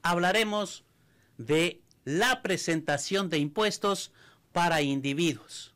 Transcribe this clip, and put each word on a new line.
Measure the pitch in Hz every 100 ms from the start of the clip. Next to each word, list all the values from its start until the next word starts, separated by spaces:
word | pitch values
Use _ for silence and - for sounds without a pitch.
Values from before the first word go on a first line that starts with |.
hablaremos | 170 175 180 208 220 208 202 - _ _ _ _ _ _
de | 120 151 170 - _ _
la | - 156 233 254
presentación | - 175 - 160 147 143 - 196 190
de | 160
impuestos | 147 147 214 - 202 190 - _ - _ _
para | 175 170 160
individuos. | 143 139 139 139 170 127 - - -